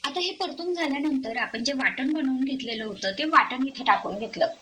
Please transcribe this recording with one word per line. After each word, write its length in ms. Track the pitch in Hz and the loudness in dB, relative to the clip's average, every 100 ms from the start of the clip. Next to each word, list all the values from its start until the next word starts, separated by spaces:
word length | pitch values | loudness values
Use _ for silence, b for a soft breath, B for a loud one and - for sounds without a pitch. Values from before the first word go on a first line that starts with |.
| 277 | -2
आता 140 | 359 | -2
हे 180 | 359 - | -2 -2
परतून 340 | 359 - 349 | -4 -2 -4
झाल्यानंतर 640 | 349 311 277 302 269 220 240 | 0 0 0 0 0 -2 -2
आपण 260 | 220 226 | -2 -2
जे 100 | 240 | -2
वाटण 400 | 277 262 - 269 | 2 0 0 0
बनवून 260 | 311 269 254 | 2 2 2
घेतलेलं 460 | 269 269 226 226 220 | 0 -2 -4 -4 -4
होतं, 260 | 190 190 | -2 -4
ते 120 | 190 | 0
वाटण 440 | 311 320 - 254 269 | 4 4 4 0 -2
इथे 160 | 220 - | -2 4
टाकून 260 | 196 175 202 | 4 2 -6
घेतलं 280 | 220 - - - | -6 0 0 0